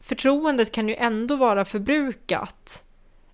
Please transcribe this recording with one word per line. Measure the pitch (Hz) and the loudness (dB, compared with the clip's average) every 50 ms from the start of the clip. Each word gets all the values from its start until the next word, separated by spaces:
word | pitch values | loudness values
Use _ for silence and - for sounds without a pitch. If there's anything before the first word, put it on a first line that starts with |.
förtroendet | - - 262 - - 269 285 294 311 311 285 247 226 226 - | -10 -8 -6 0 2 2 2 4 2 2 2 2 0 0 0
kan | 226 220 214 | -2 -2 -2
ju | 220 | -2
ändå | - 240 233 220 214 226 247 294 | 0 0 0 0 0 -2 -2 0
vara | 269 262 233 202 196 196 | 2 4 4 4 2 0
förbrukat. | - - 208 202 240 285 302 285 262 220 - - - 175 - 202 - - - - - - - - - - - - - - - - _ | -2 -4 -4 -2 0 0 0 0 -2 -4 -8 -6 -4 -4 -4 -4 -6 -12 -16 -14 -14 -14 -14 -14 -20 -20 -20 -20 -20 -20 -20 -20 _